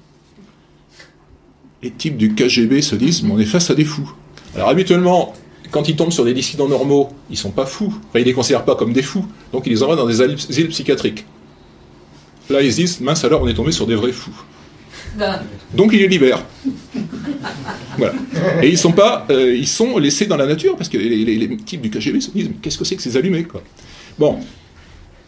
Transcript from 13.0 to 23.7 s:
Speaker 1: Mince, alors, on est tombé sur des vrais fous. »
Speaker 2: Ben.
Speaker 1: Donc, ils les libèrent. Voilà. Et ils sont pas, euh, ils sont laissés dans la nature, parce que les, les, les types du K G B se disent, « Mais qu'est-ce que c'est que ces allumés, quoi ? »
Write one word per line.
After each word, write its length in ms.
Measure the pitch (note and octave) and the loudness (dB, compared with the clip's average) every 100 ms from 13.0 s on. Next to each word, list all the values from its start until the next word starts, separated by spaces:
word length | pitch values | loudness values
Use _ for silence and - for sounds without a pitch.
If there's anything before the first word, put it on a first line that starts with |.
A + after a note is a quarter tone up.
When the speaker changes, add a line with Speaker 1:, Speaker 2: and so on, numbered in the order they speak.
Speaker 1:
Mince, 240 | B2+ D#3+ | -2 0
alors, 180 | A#2+ D#3 | 2 2
on 60 | A#2+ | 2
est 60 | |
tombé 180 | A2 C#3 | 0 0
sur 140 | E3 G#2+ | 0 0
des 80 | |
vrais 180 | A2 B2 | 0 -2
fous. » 220 | B2+ - - - - - - - - - G#3+ | -4 -10 -18 -20 -20 -20 -20 -20 -18 -12 -4
Speaker 2:
Ben. 220 | G3 - - - - | -4 -4 -10 -16 -4
Speaker 1:
Donc, 180 | A#2 G#3+ | 2 4
ils 80 | G#3 | 6
les 80 | F#3+ | 4
libèrent. 360 | F3+ C3 A2+ - - C4+ - - A#3 E3+ - D4 C#4 - - - - - - | 4 4 4 -4 -10 -8 -8 -10 -10 -10 -10 -10 -8 -10 -12 -12 -12 -8 -4
Voilà. 180 | A2 C4 - E3 F#3 E3 | -2 -4 -6 -4 -2 2
Et 60 | D3+ | 2
ils 100 | F3 | 4
sont 140 | F3 | 4
pas, 340 | E3+ G#3+ G#3 - | 4 4 2 0
euh, 260 | C3+ B2+ B2 | 2 2 2
ils 100 | C#3 | 0
sont 320 | - A#3+ A3+ | 0 0 2
laissés 280 | C#3 - G#3 | 0 0 0
dans 100 | D3+ | 0
la 100 | C#3 | 0
nature, 300 | D3+ F#4+ F4+ | 2 0 -2
parce 120 | E3+ | -4
que 100 | A2 | -2
les, 260 | A2 A2 | 0 0
les, 120 | A2+ G#2+ | 0 0
les 200 | A2+ A2 | -2 -6
types 240 | - E3 | -10 -8
du 100 | A2+ | -6
K 100 | A2 | -4
G 120 | B2 | -2
B 80 | C4+ | -2
se 100 | - | -2
disent, « 180 | F#3+ D#3+ | -4 -4
Mais 60 | - | -6
qu'est-ce 160 | D#3+ - | -8 -6
que 80 | |
c'est 120 | - F3+ | -6 -6
que 60 | |
ces 140 | B2+ B2 | -2 0
allumés, 280 | F3+ E3 | 0 0
quoi ? » 180 | E3+ - - | -4 -10 -18